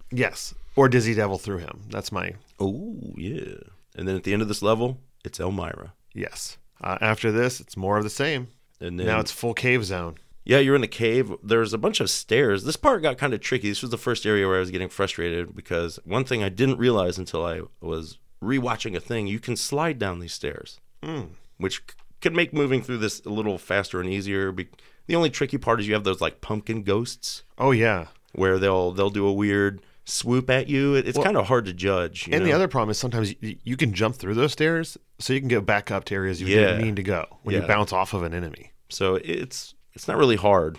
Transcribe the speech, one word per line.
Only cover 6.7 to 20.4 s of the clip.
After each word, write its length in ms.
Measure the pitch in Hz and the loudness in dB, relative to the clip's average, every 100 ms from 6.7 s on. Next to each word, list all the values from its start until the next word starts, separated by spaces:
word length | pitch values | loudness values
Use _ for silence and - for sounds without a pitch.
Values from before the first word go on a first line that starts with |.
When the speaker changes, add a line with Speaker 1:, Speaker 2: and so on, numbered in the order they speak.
| - | -10
Speaker 1:
Uh, 160 | - 92 | -6 0
after 300 | 110 110 113 | 0 2 2
this, 280 | 110 123 127 | 2 0 -2
it's 180 | - - | -12 -6
more 200 | 95 104 | 0 0
of 60 | |
the 60 | 107 | 0
same. 380 | - 143 139 123 _ _ - | -2 -2 -2 -6 _ _ -12
Speaker 2:
And 180 | 87 87 | -8 -4
Speaker 1:
Now 60 | 90 | 0
Speaker 2:
then 140 | 110 | 0
Speaker 1:
it's 120 | 107 | -2
full 220 | - 120 | -4 -4
cave 320 | 113 127 123 95 | -2 2 2 0
zone. 300 | 92 85 80 - - - | -4 -6 -12 -20 -10 4
Speaker 2:
Yeah, 140 | 135 | 6
you're 160 | 135 139 | 6 6
in 60 | |
the 60 | 110 | 2
cave. 440 | - 117 120 110 - | 0 2 2 0 -2
There's 300 | 101 113 110 | 2 2 2
a 40 | 107 | 0
bunch 220 | 110 107 | 0 0
of 100 | 120 | -2
stairs. 540 | - - 113 131 98 | -2 2 4 4 2
This 140 | 113 - | -2 0
part 240 | 302 226 | 2 4
got 160 | 156 123 | 0 0
kinda 180 | 143 107 | -2 -2
tricky. 320 | - 127 104 | -2 -2 -2
This 120 | 101 | -4
was 100 | 127 | -4
the 60 | 117 | -4
first 280 | - 113 107 | -2 -2 2
area 220 | 104 95 | 2 4
where 100 | 92 | 2
I 40 | |
was 100 | 92 | 0
getting 160 | 90 90 | -4 -6
frustrated 640 | - 98 - 85 85 82 82 | -2 -4 -2 -4 -4 -6 -10
because 440 | - 85 85 - 80 | -4 -2 -2 -8 -4
one 180 | 107 | -2
thing 180 | 131 120 | 0 0
I 60 | 98 | 0
didn't 280 | 92 135 127 | 2 2 4
realize 400 | 123 110 90 90 | 2 4 2 -2
until 280 | 90 80 85 | -4 -4 -4
I 160 | 85 82 - | -6 -10 -12
was 360 | 85 82 80 - - - | -8 -8 -8 -16 -20 -8
rewatching 520 | 101 135 123 110 117 87 | -2 -2 0 -4 -4 -6
a 40 | |
thing, 260 | - 117 101 | -4 -4 -4
you 120 | 107 | -4
can 160 | - 107 | -4 -6
slide 440 | - 143 165 135 | -4 -2 -2 -2
down 200 | 101 87 | -4 -4
these 140 | 85 | -10
stairs, 460 | - | -8